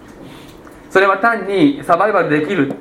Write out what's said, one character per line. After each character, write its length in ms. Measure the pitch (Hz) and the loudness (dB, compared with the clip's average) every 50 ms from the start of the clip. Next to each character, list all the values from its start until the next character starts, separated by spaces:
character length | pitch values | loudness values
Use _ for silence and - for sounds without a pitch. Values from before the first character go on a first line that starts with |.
| - - - - - - - - - - - - - - - - - - | -20 -20 -20 -20 -20 -20 -20 -20 -20 -20 -20 -20 -20 -20 -20 -20 -8 -2
そ 100 | - 190 | 0 2
れ 60 | 196 | 2
は 100 | 196 190 | 2 2
単 300 | 196 233 233 226 214 185 | 2 0 0 0 -2 -4
に 340 | 196 202 190 156 139 139 147 - | -4 0 2 2 2 2 0 -2
サ 120 | - 175 | 0 0
バ 140 | 170 196 214 | 2 2 2
イ 20 | |
バ 120 | 202 185 165 | 0 0 0
ル 40 | 151 | 0
で 180 | 147 151 151 | 0 -2 -2
き 80 | 190 202 | -2 -2
る、 200 | 170 135 - - - | -2 -2 -2 -4 -4